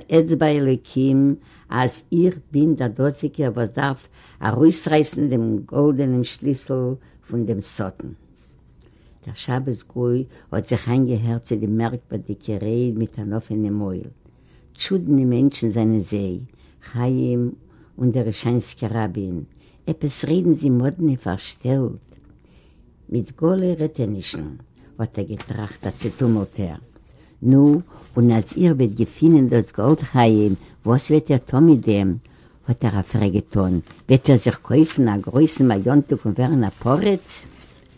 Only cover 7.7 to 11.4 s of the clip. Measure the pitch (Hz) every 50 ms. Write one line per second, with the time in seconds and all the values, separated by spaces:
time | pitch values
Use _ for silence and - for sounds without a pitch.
7.7 | - - 104 92 - - - - - - _ _ _ _ _ _ _ _ _ _
8.7 | _ _ - - _ _ _ _ _ _ - 123 110 - - - 123 131 135 139
9.7 | 117 - - _ - 123 123 120 120 127 131 - - - - - - 104 - -
10.7 | 123 113 - 120 123 131 135 123 123 110 113 113 117 117